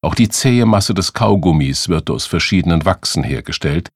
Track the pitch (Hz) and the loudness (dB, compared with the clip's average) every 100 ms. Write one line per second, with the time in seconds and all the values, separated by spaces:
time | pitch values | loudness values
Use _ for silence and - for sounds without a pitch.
0 | 78 - 113 - 135 123 117 107 - 95 | -4 0 0 2 2 4 4 2 2 -2
1 | 92 - 110 98 87 78 69 67 - 80 | -2 0 2 2 4 2 0 -2 -2 -2
2 | - 57 - - - 95 87 82 80 92 | -2 -6 -4 -4 0 0 2 2 2 -2
3 | - - 76 - - - - 107 - | -2 -4 -4 -4 -6 -6 -2 -4 -6